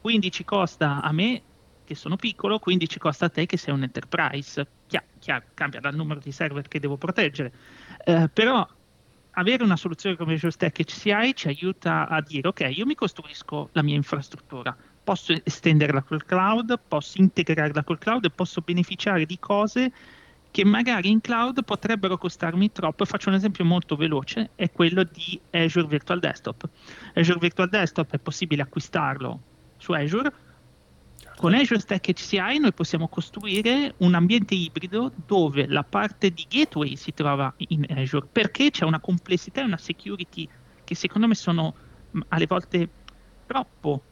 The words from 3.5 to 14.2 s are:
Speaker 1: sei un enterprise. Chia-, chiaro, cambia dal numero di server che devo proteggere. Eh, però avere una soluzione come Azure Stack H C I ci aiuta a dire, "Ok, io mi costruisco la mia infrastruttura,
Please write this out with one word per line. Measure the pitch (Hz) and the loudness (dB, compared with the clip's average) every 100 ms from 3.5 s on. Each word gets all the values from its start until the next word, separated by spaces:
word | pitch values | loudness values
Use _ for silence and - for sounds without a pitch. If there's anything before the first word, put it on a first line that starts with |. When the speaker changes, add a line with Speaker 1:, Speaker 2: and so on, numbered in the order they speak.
| 170 | -2
Speaker 1:
sei | - | -2
un | 139 | -2
enterprise. | 131 - - 170 156 139 143 - 139 _ _ | -2 -6 -6 -2 -2 -2 -10 -8 -8 _ _
Chia-, | - - - | -6 -6 -20
chiaro, | - 131 - | -6 -6 -6
cambia | - 151 123 | -6 -6 -4
dal | 139 | -6
numero | 147 156 147 | -4 -6 -8
di | 139 | -10
server | 135 160 143 139 | -6 -6 -6 -6
che | 156 | -6
devo | 143 139 | -4 -4
proteggere. | 165 151 170 127 127 - - - - - | -4 0 0 -2 -8 -8 -20 -20 -20 -8
Eh, | - 165 160 | 2 4 4
però | - 226 254 175 _ _ _ _ _ _ | 4 4 4 0 _ _ _ _ _ _
avere | - 180 247 | -2 0 2
una | 226 170 | 4 2
soluzione | 180 165 196 175 | 0 -4 -4 -2
come | 160 | -2
Azure | 160 165 | 0 0
Stack | - 170 - | 0 -4 -2
H | |
C | 160 - 214 | -6 -2 0
I | 202 240 | 2 2
ci | 269 160 | 0 -4
aiuta | 143 180 190 170 160 151 | -2 -4 -4 -2 0 0
a | 160 | -2
dire, | 147 151 147 | -2 -4 -4
"Ok, | - 143 | -2 -4
io | 143 | -2
mi | 247 | -2
costruisco | 302 208 - 151 147 - 147 147 | -2 -4 -6 -18 -16 -10 -8 -4
la | - | 0
mia | 147 | 2
infrastruttura, | 147 143 143 | 2 0 -4